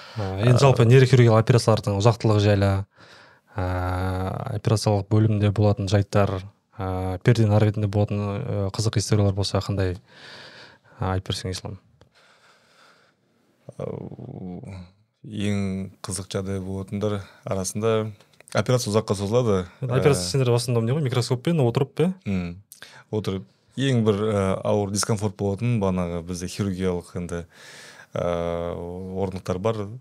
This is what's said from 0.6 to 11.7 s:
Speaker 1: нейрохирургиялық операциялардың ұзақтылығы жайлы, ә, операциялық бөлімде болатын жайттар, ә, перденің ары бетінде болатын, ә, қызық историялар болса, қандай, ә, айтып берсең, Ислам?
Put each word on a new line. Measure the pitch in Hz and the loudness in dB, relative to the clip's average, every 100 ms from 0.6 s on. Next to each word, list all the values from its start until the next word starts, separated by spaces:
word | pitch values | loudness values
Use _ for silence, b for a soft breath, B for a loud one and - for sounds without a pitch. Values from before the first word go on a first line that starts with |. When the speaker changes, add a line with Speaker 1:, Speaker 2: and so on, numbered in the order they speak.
| 143 127 | 6 6
Speaker 1:
нейрохирургиялық | 113 131 127 127 117 110 | 8 8 8 8 8 6
операциялардың | 113 117 117 107 - 101 | 6 4 4 2 2 2
ұзақтылығы | 110 107 113 104 | 2 4 2 4
жайлы, | 104 101 98 98 98 b b b b b _ - | 4 4 2 0 -4 b b b b b _ -6
ә, | 90 92 90 90 92 92 95 - - 98 | -4 -2 -2 -2 -2 -4 -4 -6 -8 -4
операциялық | - 107 - 101 98 | 0 2 2 0 2
бөлімде | 107 107 107 104 | 2 4 2 2
болатын | 98 104 101 98 | 4 2 2 2
жайттар, | 104 98 104 98 95 98 _ _ - | 0 2 2 2 -2 -8 _ _ -10
ә, | 95 92 92 92 | -6 -4 -4 -2
перденің | - 101 107 104 | 2 4 4 4
ары | 107 | 4
бетінде | 104 104 | 0 -2
болатын, | 101 104 104 | 0 0 -2
ә, | 104 101 101 104 98 | -4 -6 -6 -4 -4
қызық | - 104 - | -2 -2 -2
историялар | - 104 101 | 0 2 2
болса, | 98 95 98 | 2 -2 -2
қандай, | - 98 92 92 _ B B B B B B B _ - | -4 -2 -2 -4 _ B B B B B B B _ -8
ә, | 95 | -4
айтып | 92 - | -4 -4
берсең, | 92 95 | -8 -8
Ислам? | 90 - | -10 -12